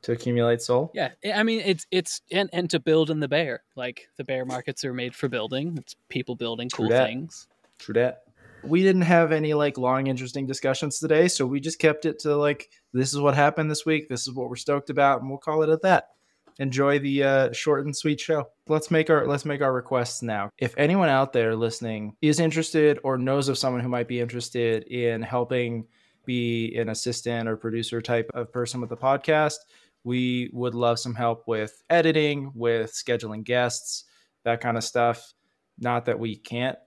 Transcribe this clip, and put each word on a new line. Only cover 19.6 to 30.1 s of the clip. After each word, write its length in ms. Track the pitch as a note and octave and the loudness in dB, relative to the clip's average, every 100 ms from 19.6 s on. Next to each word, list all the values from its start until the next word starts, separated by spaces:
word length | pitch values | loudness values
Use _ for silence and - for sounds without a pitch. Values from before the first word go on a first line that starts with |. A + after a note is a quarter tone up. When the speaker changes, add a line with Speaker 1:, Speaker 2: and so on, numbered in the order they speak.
Speaker 1:
our 100 | C#3 | 0
requests 500 | B2+ - C3 A#2+ - | 0 0 -2 -2 -6
now. 280 | A#2 G#2+ G2+ _ | -4 -4 -6 _
If 160 | A#2+ - | -4 0
anyone 300 | D3+ G3 E3 | 2 4 4
out 240 | C3+ C3+ | 4 2
there 240 | B2+ A2+ A2+ | 2 0 0
listening 640 | A2+ A2+ A#2 A2 G#2+ - | -2 -2 -6 -6 -8 0
is 200 | D3+ D3+ | 2 4
interested 580 | E3 D#3 D#3+ D#3+ D3+ D3 | 2 0 0 4 4 4
or 140 | C3 C3 | 0 -2
knows 300 | B2+ C#3 C3+ | 0 0 0
of 100 | B2 | 0
someone 240 | C3 B2 | -2 -2
who 60 | B2 | -2
might 220 | B2 A#2+ | -2 -2
be 100 | B2 | -4
interested 640 | A#2+ B2 A#2+ B2 A#2 A2 | -4 -6 -6 -2 0 0
in 380 | - B2 A#2+ A2+ | -4 -2 -2 -2
helping 640 | A2 B2 A#2+ B2+ A#2+ A#2 A2 _ _ _ - | -4 -2 0 -2 -2 -4 -10 _ _ _ -4
be 500 | B2 A#2+ A#2 A2+ A2+ | -2 0 -2 -2 -2
an 120 | A2+ | -4
assistant 580 | A2 B2 A#2 A#2+ A#2 A2+ | -4 -4 -4 -4 -4 -4
or 80 | A2 | -4
producer 440 | A2+ A2+ A2+ A#2 | -4 -6 -4 -6
type 280 | A2 A#2+ A2+ | -2 -2 -2
of 180 | B2+ A2+ | -8 -6
person 300 | B2 A#2+ B2+ | -4 -4 -6
with 80 | A#2 | -8
the 80 | A#2+ | -2
podcast, 580 | C3 C#3 D3+ D3+ D3+ - _ _ _ _ | 0 0 2 2 2 -2 _ _ _ _
we 460 | A#2+ | -4